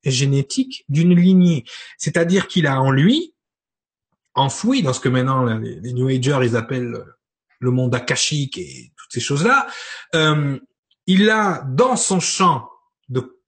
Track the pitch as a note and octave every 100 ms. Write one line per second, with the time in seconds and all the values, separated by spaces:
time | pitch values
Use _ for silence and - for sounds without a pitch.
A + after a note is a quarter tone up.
0 | D3 B2+ C#3 C#3 C#3 - C4 - _ C#3+
1 | E3+ F3 F3+ F#3 F3+ D#3 - - - -
2 | - F3 E3+ F#3+ - - D3 C3+ C3+ C3+
3 | E3 D4 F4+ _ _ _ _ _ _ _
4 | _ _ _ - C#3 - A3 C4+ D#3 B2+
5 | B2+ B2+ B2+ C3+ B2 A2 A2+ - A#2+ B2
6 | C3 C3 B2+ C#3 B2 A#2 A2+ C3 A#2+ A#2
7 | - _ _ _ _ _ B2+ B2+ B2+ A#2+
8 | - D3+ - D3+ C3+ - F2+ C3 A#2+ _
9 | - - A#2 C#3+ G3 C4+ C4 - - -
10 | - D#3+ D#3 D3+ C#3+ C3+ - _ _ _
11 | - F#3+ G#3 A3 G#3 C#3+ C3+ C3 B3+ A#3
12 | - F#3+ - - F#3 C3+ - _ _ _
13 | _ B2+ - _